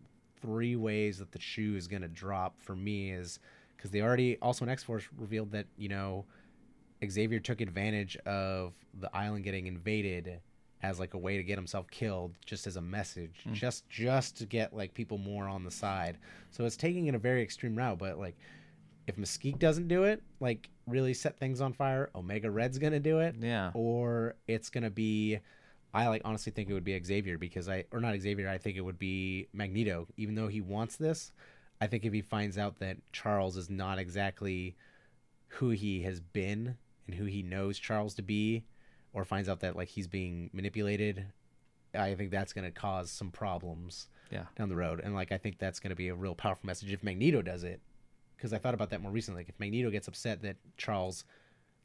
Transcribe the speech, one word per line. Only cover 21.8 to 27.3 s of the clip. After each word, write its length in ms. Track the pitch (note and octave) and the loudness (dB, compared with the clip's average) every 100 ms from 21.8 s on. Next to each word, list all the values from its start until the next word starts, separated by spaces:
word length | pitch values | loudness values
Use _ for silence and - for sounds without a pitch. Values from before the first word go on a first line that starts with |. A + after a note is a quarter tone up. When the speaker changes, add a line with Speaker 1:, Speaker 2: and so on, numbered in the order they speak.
| C3+ C3 C#3 | 2 2 0
Speaker 1:
Omega 380 | - F2 G#2 A2 | -4 -2 0 0
Red's 260 | G#2 B2 C3 | 2 2 2
gonna 220 | D3+ D3+ | 2 4
do 200 | D3 D#3+ | 4 4
it, 160 | E3 A2+ | 4 2
Speaker 2:
Yeah. 320 | A#2 A#2 F#2 | 0 2 2
Speaker 1:
or 640 | A2+ A#2 A#2+ A#2+ A#2 A#2 - - | 2 2 2 2 2 0 -2 -2
it's 220 | A2+ - | -2 -2
gonna 200 | B2 A2+ | -2 -2
be, 480 | G2+ A2 G#2+ G#2+ G#2+ - - - - - | 2 2 4 4 2 -2 -20 -20 -20 -2
I, 140 | G#2 A#2 | 2 4
like, 140 | A2 G#2+ | 4 0
honestly 260 | G#2+ - | -4 -4
think 180 | G#2+ G2 | -4 -2
it 40 | |
would 100 | G2 | -2
be 180 | F2+ F#2+ | 0 -2
Xavier, 340 | F2 G2 G2 | 0 0 0